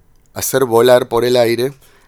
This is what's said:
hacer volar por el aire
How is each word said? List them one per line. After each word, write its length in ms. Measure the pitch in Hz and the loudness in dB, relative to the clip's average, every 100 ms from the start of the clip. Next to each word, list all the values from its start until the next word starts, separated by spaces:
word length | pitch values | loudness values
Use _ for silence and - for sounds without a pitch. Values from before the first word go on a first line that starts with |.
| _ _ _ | _ _ _
hacer 300 | 95 - 131 | -12 -6 -4
volar 440 | 131 113 127 123 123 | 0 2 4 2 0
por 160 | 117 | -4
el 120 | 120 123 | 0 0
aire 380 | 117 117 131 139 _ _ | 0 -2 -6 -10 _ _